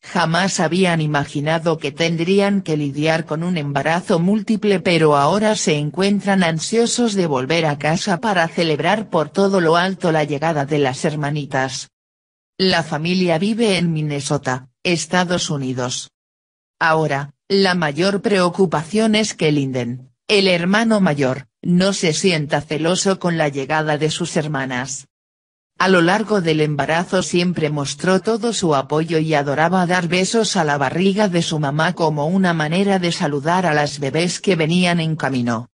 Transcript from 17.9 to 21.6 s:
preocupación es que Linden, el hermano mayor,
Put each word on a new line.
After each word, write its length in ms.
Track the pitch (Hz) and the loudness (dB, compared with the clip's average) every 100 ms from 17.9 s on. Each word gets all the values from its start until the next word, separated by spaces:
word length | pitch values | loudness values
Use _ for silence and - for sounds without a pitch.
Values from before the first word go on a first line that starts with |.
| 143 190 202 | 0 0 0
preocupación 960 | 226 196 180 175 190 156 160 208 220 | 0 2 2 2 0 0 -2 0 2
es 200 | 214 214 | 2 0
que 160 | - 160 | 0 0
Linden, 600 | 151 135 127 120 127 - _ - | 2 0 -2 -4 -8 -14 _ 0
el 200 | 208 190 | 2 4
hermano 520 | 175 175 208 226 220 | 2 2 2 2 2
mayor, 480 | 185 147 135 131 - _ | 2 2 0 -2 -8 _